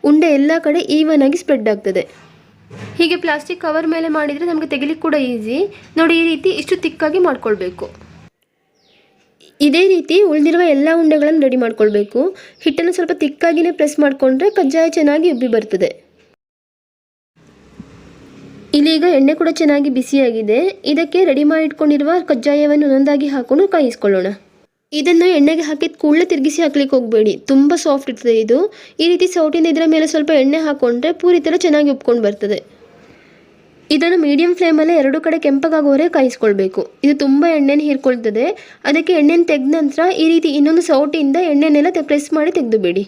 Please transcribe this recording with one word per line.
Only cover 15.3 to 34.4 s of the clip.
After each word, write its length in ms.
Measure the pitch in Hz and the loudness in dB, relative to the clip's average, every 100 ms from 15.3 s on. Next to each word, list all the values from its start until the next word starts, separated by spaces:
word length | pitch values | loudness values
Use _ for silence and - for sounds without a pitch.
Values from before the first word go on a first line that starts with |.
ಉಬ್ಬಿ 160 | 262 254 | 0 -2
ಬರ್ತದೆ. 360 | 220 214 185 185 - _ _ _ _ _ _ _ _ _ _ _ _ _ _ _ _ - - - - - - - - - - - 294 | -2 -2 -4 -4 -6 _ _ _ _ _ _ _ _ _ _ _ _ _ _ _ _ -20 -20 -20 -20 -20 -20 -20 -20 -20 -20 -4 2
ಇಲ್ಲಿ 140 | 294 320 | 2 2
ಈಗ 80 | 349 294 | 2 4
ಎಣ್ಣೆ 160 | 269 311 | 2 2
ಕೂಡ 100 | 330 330 | 0 0
ಚೆನ್ನಾಗಿ 300 | 311 285 285 254 | 2 2 0 -2
ಬಿಸಿಯಾಗಿದೆ. 600 | 247 277 254 226 214 226 359 381 - | -2 0 0 0 0 0 0 -4 -4
ಇದಕ್ಕೆ 280 | 294 339 359 370 | -2 0 0 2
ರೆಡಿ 160 | 269 294 | 2 2
ಮಾಡಿ 120 | 320 320 | 2 -2
ಇಟ್ಕೊಂಡಿರುವ 420 | 294 302 285 294 359 349 | -2 0 0 0 -2 0
ಕಜ್ಜಾಯವನ್ನು 520 | 269 285 285 294 294 294 | -2 0 0 2 2 2
ಒಂದೊಂದಾಗಿ 400 | 269 277 285 285 277 | 2 2 0 -2 -4
ಹಾಕೊಂಡು 340 | 233 277 392 359 | 0 0 2 2
ಕಾಯಿಸ್ಕೊಳ್ಳೋಣ. 500 | 262 220 208 196 185 202 _ _ _ _ _ 302 | -2 -2 0 0 -2 -8 _ _ _ _ _ -4
ಇದನ್ನು 280 | 294 330 359 339 | 0 2 4 4
ಎಣ್ಣೆಗೆ 260 | 285 320 302 | 2 2 -4
ಹಾಕಿದ 300 | 294 320 - | -4 -6 -2
ಕೂಡಲೇ 240 | 302 302 359 | 0 2 2
ತಿರುಗಿಸಿ 280 | 311 269 311 320 | 0 -2 0 -2
ಹಾಕ್ಲಿಕ್ಕೆ 280 | 294 277 269 | 0 0 0
ಹೋಗ್ಬೇಡಿ, 380 | 233 220 214 - - | 0 0 0 -2 0
ತುಂಬ 200 | 269 285 339 320 | 2 4 2 0
ಸಾಫ್ಟ್ 240 | 277 277 | -2 -4
ಇರ್ತದೆ 240 | 240 240 226 220 | -6 0 0 2
ಇದು. 160 | 254 415 - - - | 0 0 -6 -20 -4
ಈ 40 | 330 | 0
ರೀತಿ 140 | 349 359 370 | 2 0 0
ಸೌಟಿಂದ 340 | 311 330 330 302 | 0 0 0 2
ಇದರ 120 | 330 320 | 2 2
ಮೇಲೆ 100 | 311 320 | 0 -2
ಸ್ವಲ್ಪ 160 | 302 302 | 0 2
ಎಣ್ಣೆ 180 | 269 311 311 | 2 0 -2
ಹಾಕೊಂಡ್ರೆ 420 | 285 247 240 302 339 | -2 -2 0 -2 0
ಪೂರಿ 180 | 349 349 320 | 2 2 2
ಥರ 100 | 349 359 | 0 0
ಚೆನ್ನಾಗಿ 240 | 294 285 269 | 2 0 -2
ಉಬ್ಕೊಂಡು 260 | - 240 208 | -2 0 0
ಬರ್ತದೆ. 320 | 208 208 202 - - - - - - _ _ _ _ _ _ _ 294 | -4 -6 -6 -8 -20 -20 -20 -20 -20 _ _ _ _ _ _ _ -2
ಇದನ್ನು 220 | 339 349 | 0 0
ಮೀಡಿಯಂ 280 | 302 285 | 0 0